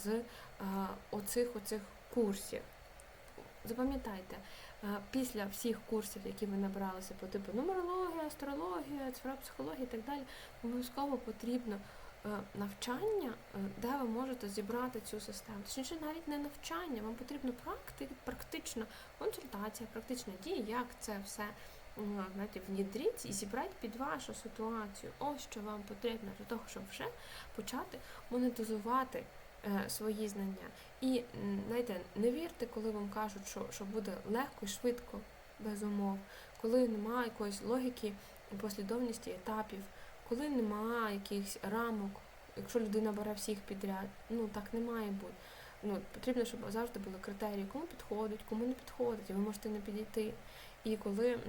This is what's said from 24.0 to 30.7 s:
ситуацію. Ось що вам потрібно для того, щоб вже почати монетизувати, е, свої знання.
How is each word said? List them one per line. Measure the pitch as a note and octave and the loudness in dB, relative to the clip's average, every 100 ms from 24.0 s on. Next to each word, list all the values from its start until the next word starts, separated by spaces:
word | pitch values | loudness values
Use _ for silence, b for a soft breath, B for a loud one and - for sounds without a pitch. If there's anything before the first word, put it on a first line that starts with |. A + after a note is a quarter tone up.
| C#4 D4+ B3+ | 0 0 -2
ситуацію. | G#3+ A3 - A3 A3+ G#3 G3 - - | -6 -6 -4 -2 0 -2 -6 -10 -2
Ось | C#4 C#4+ | -2 -2
що | - A3+ | -4 -6
вам | G#3 G#3+ | -4 -4
потрібно | G#3 G#3 A#3 A3+ G3 G3 | -6 0 0 0 -4 -6
для | |
того, | G3+ A3+ - | -4 -4 -4
щоб | G#3+ G3 | -8 -8
вже | - A4+ - B B B - | -4 -4 -4 B B B -6
почати | G3+ C4 F4+ B3+ B B - | -2 -2 -2 -6 B B 0
монетизувати, | B3 B3 A#3+ A3 A3 A3+ C4 B3+ - - - - - G#3 | 4 6 4 2 2 4 4 4 0 -6 -10 -14 -6 2
е, | G3 - | 4 4
свої | - A3 G#3+ G#3+ | 2 2 2 2
знання. | G3+ G3 F#3+ - | 0 -2 -2 -6